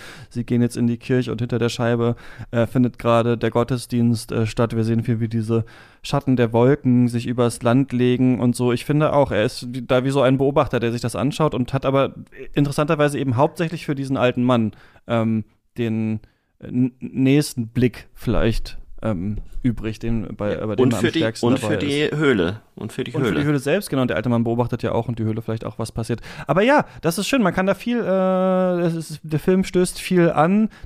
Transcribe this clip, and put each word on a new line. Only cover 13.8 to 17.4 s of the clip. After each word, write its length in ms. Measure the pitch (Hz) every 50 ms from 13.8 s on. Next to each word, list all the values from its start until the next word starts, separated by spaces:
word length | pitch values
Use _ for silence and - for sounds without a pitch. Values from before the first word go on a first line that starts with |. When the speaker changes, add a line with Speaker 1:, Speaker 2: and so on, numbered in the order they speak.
| -
Speaker 1:
für 100 | - 147
diesen 200 | 139 139 135 135
alten 280 | 107 123 123 120 127 123
Mann, 280 | 123 127 117 113 104 - - - - _ - _
ähm, 380 | - 120 117 110 113 110 110 107 - _ _ _ _ _
den, 440 | 120 117 110 110 110 110 110 110 107 - _ _ _ _ _ _ _
äh, 80 | - -
n-, 240 | - 123 131 127 - _
nächsten 680 | - - - 123 131 131 139 147